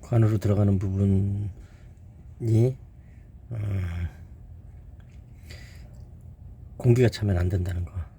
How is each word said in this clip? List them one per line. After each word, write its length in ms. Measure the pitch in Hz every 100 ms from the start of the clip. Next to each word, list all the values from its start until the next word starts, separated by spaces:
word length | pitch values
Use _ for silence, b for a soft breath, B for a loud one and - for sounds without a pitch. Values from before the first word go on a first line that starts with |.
그 120 | -
안으로 240 | 117 110 107
들어가는 400 | 101 101 104 95
부분이, 680 | 98 95 98 95 98 101 101 - B B B B - - - - 117 110 123 131 - - B B B - -
어, 60 | 113 104 98 90 85 85 B B - - - - - - - - - - B B B B B B B - - - - - - - -
공기가 320 | 127 120 120
차면 300 | - 104 90
안 100 | 90
된다는 380 | 92 90 87 85
거. 80 | 90 80